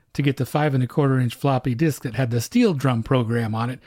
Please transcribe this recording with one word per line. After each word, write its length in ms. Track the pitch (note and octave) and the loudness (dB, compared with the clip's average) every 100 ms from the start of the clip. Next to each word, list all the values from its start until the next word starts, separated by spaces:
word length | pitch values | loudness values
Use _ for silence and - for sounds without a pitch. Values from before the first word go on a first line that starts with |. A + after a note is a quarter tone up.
| _ | _
to 80 | - | -2
get 140 | C#3+ B2+ | -2 0
the 100 | B2 | -2
five 280 | D3 D3+ | 0 0
and 80 | C3+ | 0
a 40 | B2 | 0
quarter 320 | - C#3 C3 | 2 2 2
inch 160 | A#2+ | 0
floppy 400 | - C#3+ C3 C3+ | -2 0 0 0
disk 280 | A#2 D#3+ C#3 | 0 0 -2
that 120 | C3 | -4
had 160 | G#2+ B2+ | -2 -2
the 100 | A#2 | -2
Steel 340 | - A#3+ A#3 | 0 2 2
Drum 280 | C#3+ C3+ A#2 | 2 0 0
program 520 | - C3 A2 A#2 A2+ | 0 0 0 -2 -2
on 160 | A2 A#2+ | -4 -4
it, 100 | C3 | -8